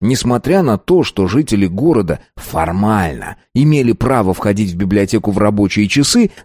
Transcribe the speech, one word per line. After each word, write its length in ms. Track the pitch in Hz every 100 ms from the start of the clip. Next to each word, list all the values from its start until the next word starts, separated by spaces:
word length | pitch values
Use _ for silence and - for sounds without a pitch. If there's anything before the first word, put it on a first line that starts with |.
Несмотря 640 | 101 127 - 123 - 180
на 140 | 143 104
то, 260 | - 180
что 240 | 143 - 92
жители 380 | 117 156 101 95
города 540 | 92 156 135 87 71 - -
формально 1000 | - - 82 90 107 107 85 69 92 - _ 120
имели 380 | 151 151 120
право 400 | 117 120 127 95
входить 400 | 90 104 101 104
в 20 | 87
библиотеку 560 | 98 101 101 107 104
в 60 | 98
рабочие 500 | 104 104 101 - 104
часы, 440 | - 143 240 220 -